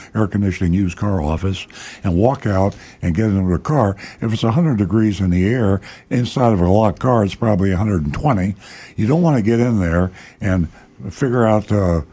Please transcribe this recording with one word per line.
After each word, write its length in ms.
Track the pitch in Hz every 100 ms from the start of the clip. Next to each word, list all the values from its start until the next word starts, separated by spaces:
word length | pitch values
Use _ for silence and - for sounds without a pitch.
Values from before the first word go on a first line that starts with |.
| -
air 140 | 107 104
conditioning 460 | 101 101 87 90
used 220 | 90 95 87
car 260 | 104 95
office 460 | 76 82 95 95 - - - -
and 140 | 98 87
walk 320 | 117 135 107
out 260 | 95 98 - - -
and 140 | 90
get 120 | 82 110
into 280 | 98 92
a 60 | 85
car? 340 | - 151 101 95 - -
If 120 | 117
it's 100 | 110
a 80 | 113
hundred 280 | 120 165 110
degrees 420 | 95 110 110 92
in 100 | 95
the 160 | 87 95
air, 340 | 127 101 95 - - -
inside 420 | 127 120 143 120
of 80 | 101
a 80 | 87
locked 300 | 101 107 78
car, 260 | 131 117
it's 120 | 98 -
probably 340 | 117 101 98
a 60 | 92
hundred 300 | 107 95 73
and 60 |
twenty. 440 | 69 147 107 95 98 - - - -
You 100 | 110
don't 160 | 160
wanna 180 | 170 135
get 200 | 104 117
in 180 | 123 110
there 320 | 87 85 90 - - -
and 260 | 101 92 78 - - - 95
figure 380 | - 135 123 110
out, 260 | 107 104
uh, 300 | 104 92 82 71